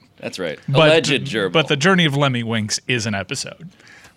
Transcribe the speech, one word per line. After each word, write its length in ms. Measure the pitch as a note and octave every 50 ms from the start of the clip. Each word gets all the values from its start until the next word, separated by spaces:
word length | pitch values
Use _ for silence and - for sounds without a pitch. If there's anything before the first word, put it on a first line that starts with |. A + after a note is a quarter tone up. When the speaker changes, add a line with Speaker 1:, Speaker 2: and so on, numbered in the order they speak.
| _ _ _ - -
Speaker 1:
That's 140 | A#2 - -
right. 180 | F#2 D#2 C#2+ - - -
Speaker 2:
But, 220 | C3+ D#3 D#3+ D3+
Speaker 1:
Alleged 380 | D#3 E3 C#3 C3 C#3+ A#2+ - C3+
gerbil. 240 | - A2 G2+ F#2
Speaker 2:
but 160 | F2 E3 D3+ -
the 80 | D#3 C#3+
Journey 280 | C#3 F#3 G3 F3+ E3+
of 120 | D3+ C#3 C#3
Lemmy 240 | D3 C#3 B2+ A#2+ A#2
Winks 360 | A2+ A#2 A2 G#2+ G#2 - - _ -
is 180 | B2+ A#2+ G#2
an 80 | A2+ G#2
episode. 560 | G2 F#2+ - - - - - - - - F#3 _ _ - - - - - - _